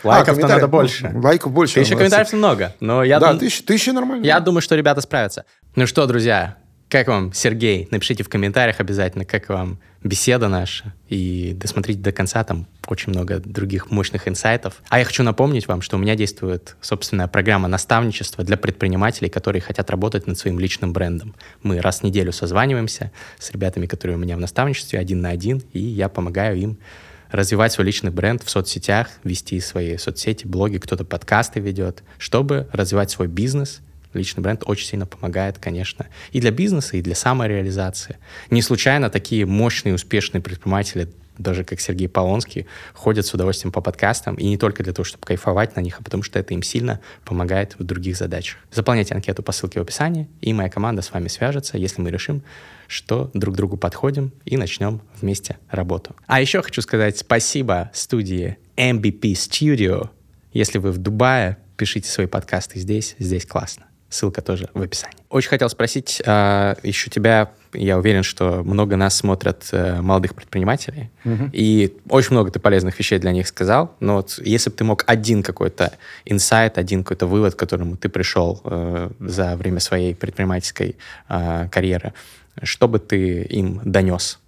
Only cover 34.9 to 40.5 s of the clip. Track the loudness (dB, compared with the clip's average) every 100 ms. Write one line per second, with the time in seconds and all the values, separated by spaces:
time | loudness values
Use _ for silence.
34.9 | -6 -8 -8 -6 -2 -4 -4 -8 -6 -6
35.9 | -8 -14 -18 -8 0 0 2 0 0 -2
36.9 | -4 -4 -2 0 0 0 -2 -2 -2 -4
37.9 | -6 -12 -16 -20 -20 -2 0 2 2 4
38.9 | 2 2 -2 -2 0 2 2 2 0 0
39.9 | -2 0 -2 0 -4 -6